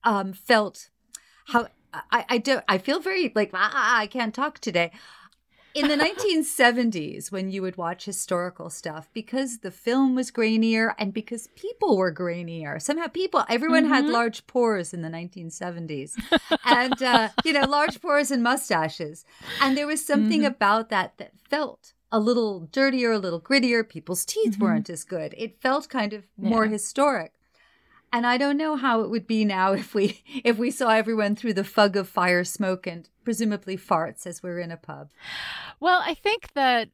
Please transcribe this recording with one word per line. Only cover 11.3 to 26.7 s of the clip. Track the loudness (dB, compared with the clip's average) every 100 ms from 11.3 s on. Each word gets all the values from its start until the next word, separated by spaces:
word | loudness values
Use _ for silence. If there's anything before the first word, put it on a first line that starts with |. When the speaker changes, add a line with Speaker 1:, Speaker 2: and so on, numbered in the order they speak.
| -12 -12 _
Speaker 1:
people | -12 -4 2 4
were | 2
grainier, | 0 -6 -6 -8 -8 -8 -6
somehow | -2 -2 -2
people, | -4 0 0 2
everyone | 0 4 4 4
had | 4
Speaker 2:
Mm-hmm. | 2
Speaker 1:
large | 2 0 -4 -4
pores | 0 2 0 -4
in | -8
the | -8
nineteen | -8 -12 -12 -14
seventies. | -10 -10 -8 -8 -8 -8 -10 0 0 0 -2
And, | 4 4 4 0
uh, | 2 2 2 -2
you | 0
know, | 2 2
large | 2 0 -2
pores | 0 0 2
and | 0
mustaches. | 0 0 0 0 -2 -6 -12 -12 _ -20 -14 0
And | 2 2
there | 0
was | -2
something | 0 2 2 2
Speaker 2:
Mm-hmm. | 2
Speaker 1:
about | 2 2 2 0
that | -2 -2 _
that | -20 _ _
felt | -4 -4 -8 _ _ _
a | 0
little | 2 2 0 -4 -6
dirtier, | 2 2 2 0
a | 0
little | -2 -6
grittier. | 2 2 4 0 -2
People's | -8 -8 -6 -4
teeth | 0 0
Speaker 2:
Mm-hmm. | 2
Speaker 1:
weren't | 2 2 -2
as | -10
good. | -8 -8 -8 -8
It | -12 _
felt | 0 0 -2
kind | -4 -4
of | -6 -16 -6
more | 0 2
Speaker 2:
Yeah. | 2